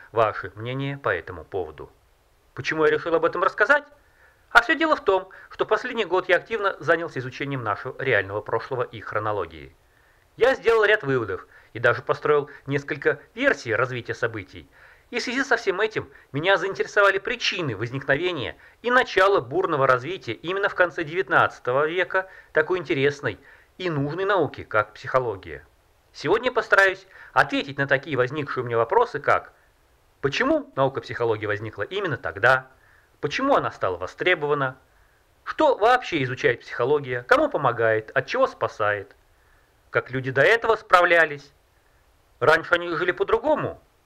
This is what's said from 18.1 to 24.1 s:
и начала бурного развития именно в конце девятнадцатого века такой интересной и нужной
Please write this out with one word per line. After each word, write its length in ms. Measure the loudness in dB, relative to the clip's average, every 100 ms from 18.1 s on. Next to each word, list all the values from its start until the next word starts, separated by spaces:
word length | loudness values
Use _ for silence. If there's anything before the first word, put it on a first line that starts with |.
| 0 0 -2 -6 -10 -20 _
и 80 | 0
начала 500 | 2 2 4 4 4
бурного 460 | 0 -2 0 2 4
развития 460 | 2 0 -10 -8
именно 360 | -8 -6 -4 -2
в 60 |
конце 300 | 2 0 0
девятнадцатого 800 | -6 -4 2 4 4 0 -2 0 0
века 420 | -2 -2 -2 -4 -14 -4
такой 280 | -2 0 -2
интересной 580 | -2 0 0 0 -8 -8 -18 -20 _ -8
и 100 | -4
нужной 360 | -2 -2